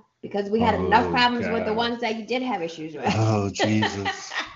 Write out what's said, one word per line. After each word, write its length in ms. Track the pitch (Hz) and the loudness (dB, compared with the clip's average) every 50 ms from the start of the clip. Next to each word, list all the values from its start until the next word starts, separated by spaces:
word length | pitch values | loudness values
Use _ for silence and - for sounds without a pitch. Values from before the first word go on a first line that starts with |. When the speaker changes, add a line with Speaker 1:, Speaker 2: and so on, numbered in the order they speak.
| - _ _ _ - | -16 _ _ _ -12
Speaker 1:
because 260 | - - 196 202 202 | -6 -4 -4 -2 0
we 120 | 208 226 | 0 2
had 140 | 233 226 208 | 4 2 2
enough 300 | 196 185 190 202 240 247 | 2 2 4 4 4 4
Speaker 2:
Oh, 40 | - | 4
Speaker 1:
problems 360 | 269 247 247 240 240 240 226 208 | 2 4 4 4 2 0 -2 0
with 160 | 220 226 220 | -2 0 0
the 60 | 214 214 | 0 0
Speaker 2:
God. 40 | |
Speaker 1:
ones 240 | 220 233 233 240 233 | 0 0 -2 -2 -4
that 160 | 240 220 226 | -4 -4 -4
you 80 | 220 214 | -6 -6
did 160 | - 233 254 254 | -4 -4 -4 -2
have 200 | 254 214 190 165 | -2 -2 -4 -4
issues 320 | 170 - - 156 160 151 | -6 -6 -8 -10 -10 -10
with. 180 | 143 - - - | -4 -2 0 2
Speaker 2:
Oh, 360 | 110 110 110 107 104 101 101 | 2 4 4 4 2 2 0
Jesus. 840 | 92 - - 107 107 107 104 - - 101 98 403 - - - - - | 0 0 2 2 4 2 2 2 0 -4 -4 -4 -6 -6 -10 -10 -8
Speaker 1:
<laughs> 60 | - - - - | -8 -8 -8 -12